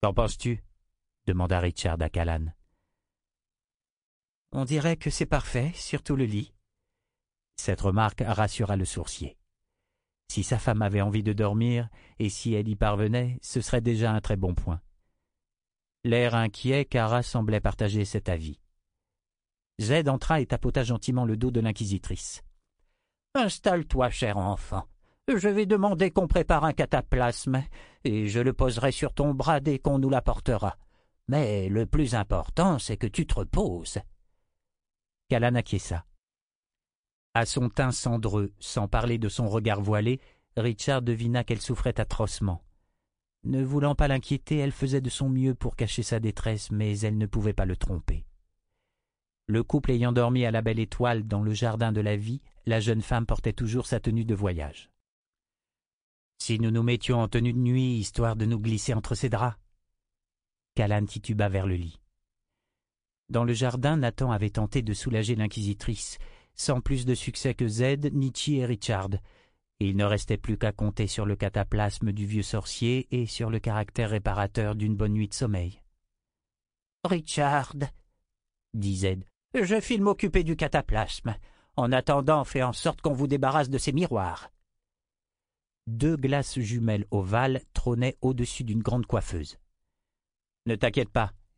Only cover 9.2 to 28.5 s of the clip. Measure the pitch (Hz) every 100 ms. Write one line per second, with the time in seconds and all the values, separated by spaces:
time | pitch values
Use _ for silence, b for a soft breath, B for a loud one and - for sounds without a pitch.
9.2 | 69 - _ _ _ _ _ _ _ _
10.2 | - - 95 117 - 110 104 101 101 107
11.2 | 107 104 104 107 117 120 117 B B B
12.2 | 107 - 120 107 110 104 107 104 107 120
13.2 | 123 127 - 127 - 123 117 110 113 110
14.2 | - 101 92 87 - 85 - _ _ _
15.2 | _ _ _ _ _ _ _ _ 120 117
16.2 | 120 113 113 - 123 139 135 127 110 120
17.2 | 120 120 107 107 104 - 107 107 98 104
18.2 | - 85 80 73 _ _ _ _ _ _
19.2 | _ _ _ _ _ - 110 156 143 131
20.2 | - 160 123 123 127 135 120 117 - 123
21.2 | 120 110 127 120 110 101 104 98 - 90
22.2 | - - - _ _ _ _ _ _ _
23.2 | _ 277 214 - 202 175 151 127 123 -
24.2 | 113 101 95 98 - 95 - - _ _
25.2 | - 226 202 202 202 208 202 170 185 196
26.2 | 170 180 156 160 156 - 139 135 - 127
27.2 | 120 - - 131 139 B B B 131 107
28.2 | 104 113 123